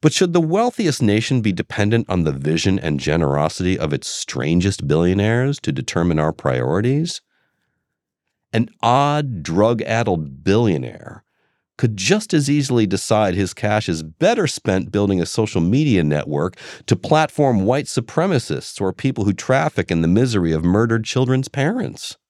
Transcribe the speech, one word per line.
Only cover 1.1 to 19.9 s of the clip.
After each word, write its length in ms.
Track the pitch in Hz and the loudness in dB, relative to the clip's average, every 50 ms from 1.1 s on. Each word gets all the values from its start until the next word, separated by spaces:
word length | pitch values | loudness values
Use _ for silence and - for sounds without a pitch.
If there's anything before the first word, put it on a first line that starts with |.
| 101 110 113 - 135 127 | 2 2 0 0 0 0
be 100 | 110 110 | 0 0
dependent 580 | 92 87 - _ - - 104 104 113 117 110 - | -2 -2 -6 _ -2 -2 0 2 2 0 0 0
on 140 | 92 90 82 | -2 0 0
the 80 | 78 | 0
vision 480 | 71 67 69 76 80 82 - 101 92 98 | -2 -2 -2 0 0 2 2 2 0 0
and 220 | - 80 76 69 | 0 -2 -4 -2
generosity 760 | 64 69 78 82 82 69 69 73 76 76 - - 92 90 95 | -2 0 0 0 2 0 2 0 0 -2 -2 -2 -2 -2 0
of 140 | - - 78 | 0 -2 -2
its 160 | 71 69 - | -4 -4 -6
strangest 800 | - - - - - - 65 62 76 82 87 87 101 98 - - | -8 -10 -10 -10 -8 -6 -4 -2 0 2 2 2 0 -2 -2 -2
billionaires 720 | 69 73 80 85 90 95 98 101 110 117 120 127 139 143 - | 0 2 2 4 2 2 2 2 2 2 2 0 0 -2 -4
to 120 | - - - | -4 -6 -4
determine 460 | - - - - - 85 87 82 78 | -4 -6 -4 -2 0 0 2 2 2
our 120 | 76 78 | 0 0
priorities? 880 | 76 - - 67 64 64 62 65 78 95 110 123 135 147 165 170 - - _ _ _ _ _ _ _ _ _ _ _ _ _ _ _ _ _ _ _ _ _ _ _ _ _ _ - | -2 -2 -2 -2 -2 0 -2 -2 -2 0 0 0 0 0 -2 -4 -8 -12 _ _ _ _ _ _ _ _ _ _ _ _ _ _ _ _ _ _ _ _ _ _ _ _ _ _ -2
An 160 | 110 120 113 _ _ | -2 -2 -2 _ _
odd, 600 | - 113 120 135 143 147 147 151 147 135 113 87 71 | 2 2 4 4 2 2 0 -2 -2 -4 -6 -6 -6
drug-addled 1000 | 78 80 95 104 113 123 107 - - 110 117 117 107 92 82 78 69 65 67 71 | -2 2 2 4 4 2 0 -2 -2 -2 -2 0 0 0 -2 -2 -8 -10 -6 0
billionaire 840 | 95 98 113 120 110 87 71 64 58 - - - - - - _ _ _ _ _ _ _ _ _ _ _ | 2 2 4 4 2 2 0 -2 -8 -12 -14 -16 -18 -18 -18 _ _ _ _ _ _ _ _ _ _ _
could 200 | - - 117 110 | 0 0 0 0
just 360 | 95 95 107 185 214 214 - - | 0 0 2 2 2 2 0 0
as 160 | 156 139 135 | 0 2 2
easily 360 | 143 147 139 135 127 117 110 | 2 0 2 2 2 2 2
decide 480 | 92 95 95 - - 110 107 110 98 87 | 2 0 -2 0 0 2 2 2 2 2
his 200 | 92 101 90 - | 0 -2 -2 -4
cash 360 | - - 104 107 107 - - | -4 -2 0 0 0 0 -2
is 140 | 85 78 80 | -4 -4 -4
better 440 | 78 80 _ 156 196 240 226 185 | -10 -6 _ 2 2 2 2 0
spent 440 | 147 - - _ - 95 95 - - | -2 -2 -4 _ 0 0 0 -2 -2
building 300 | 101 104 101 101 98 90 | -2 0 0 2 0 0
a 40 | 85 | -2
social 360 | - - - 110 101 - 90 | -2 -2 -2 -2 -2 0 0
media 420 | 82 90 107 139 156 147 113 92 82 | 0 2 2 2 2 2 2 2 2
network 520 | 76 73 73 - 78 73 71 76 95 - - - - - - - | 2 0 0 -2 -4 -4 -2 -2 -4 -6 -10 -20 -20 -20 -16 -2
to 100 | - 113 | -2 -2
platform 680 | - - - 160 156 156 147 - - 147 135 120 101 95 | -2 2 2 2 2 2 2 0 0 2 2 2 2 2
white 200 | 104 123 143 139 | 2 0 0 -2
supremacists 960 | - - 135 117 - - - 170 196 180 131 - - 76 64 - - - - | -4 -6 -6 -6 -4 -2 -2 0 2 0 0 0 -2 -6 -6 -8 -12 -8 -4
or 140 | 101 95 87 | -4 -4 -4
people 320 | - - 135 - - 101 | -2 -4 -4 -2 0 0
who 80 | 104 98 | 0 0
traffic 580 | - - - 131 139 151 156 - - 92 - | -2 0 0 0 0 0 -2 -2 -4 -2 0